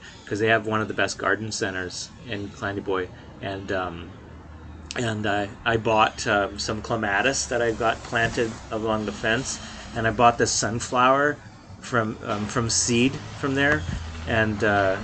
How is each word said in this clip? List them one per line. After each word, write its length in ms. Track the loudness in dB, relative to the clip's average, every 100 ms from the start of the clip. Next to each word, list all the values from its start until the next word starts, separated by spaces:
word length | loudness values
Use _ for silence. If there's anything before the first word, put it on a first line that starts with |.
| -8 -18
'cause 140 | -8 0
they 80 | 4
have 180 | 4 4
one 140 | 0
of 80 | 0
the 60 |
best 240 | 0 0 0
garden 320 | 0 0 -2
centers 560 | -4 -4 -2 -6 -8 -12 -14 -8
in 180 | -8 -8
Clandeboye. 600 | -6 -4 -4 -2 -2 -2 -10 -18 -10
And, 280 | -8 -8 -4
um, 360 | -2 -2 -6 -12 -16 -18 -18 -18 -16 -16 -16 -10 -4
and 300 | -2 0 0
I, 220 | 0 -2 -2 0
I 100 | 2
bought, 500 | 4 6 4 2 2
um, 320 | 2 2 -2
some 220 | -4 -4
clematis 680 | -2 -2 2 2 2 0 -2
that 140 | 0
I 120 | 0
got 240 | 2 0 0
planted 460 | -2 0 0 0 -2 -4 -8
along 340 | -4 0 0 -2
the 60 |
fence, 460 | -2 0 0 -2 -8 -10 -12 -8 -2
and 100 | 0
I 40 |
bought 260 | 6 6 6
this 140 | 2
sunflower 840 | 2 0 -2 -2 4 6 6 4 0 -10 -20 -18 -16
from, 360 | 0 0 0 -4
um, 220 | -4 -4 -2
from 240 | -2 0
seed 420 | 0 2 4 4 0 -10 -6
from 160 | -2 2
there, 260 | 4 2 0 -6 -6 -10 0
and, 360 | 2 2 2
uh, 320 | 4 4 4 2